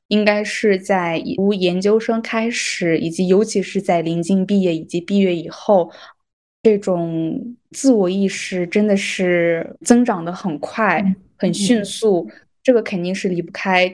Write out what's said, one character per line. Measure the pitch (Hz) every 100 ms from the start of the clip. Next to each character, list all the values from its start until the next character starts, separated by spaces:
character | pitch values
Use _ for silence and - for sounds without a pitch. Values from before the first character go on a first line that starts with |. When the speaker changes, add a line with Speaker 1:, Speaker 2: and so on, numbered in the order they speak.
| -
Speaker 1:
应 | 208
该 | 208 208
是 | 208 - 220 190
在 | 190 190 170 165 - -
读 | 196
研 | 208 180 180
究 | 202 220
生 | 226 226
开 | 226 226 226
始， | 233 - - 170 165
以 | 165
及 | 165 185
尤 | 190
其 | 214 208
是 | 185 196
在 | 196 170
临 | 165 170
近 | 170 190 185
毕 | 202
业 | 185
以 | 160
及 | 165 175
毕 | 170 202
业 | 190
以 | 170 160
后， | - - 196 170 - - _ _ _ _ _
这 | 226 208
种 | 202 180 165 165 160 - 240 240 _
自 | - 269
我 | 226 180
意 | 196 196
识 | - - 180 175
真 | 208 214
的 | 196
是 | 202 - 180 175 170 165 - -
增 | - 240
长 | 233 190
得 | 165
很 | 180 190 147
快， | - - 208 160
Speaker 2:
嗯。 | 196 190 - -
Speaker 1:
很 | 190
迅 | 170 202 233
速。 | 202 - 220 175 165
Speaker 2:
嗯。 | - _ _
Speaker 1:
这 | -
个 | 240
肯 | 214 185
定 | 180
是 | 196 196
离 | 170
不 | 165
开 | - 196 185 185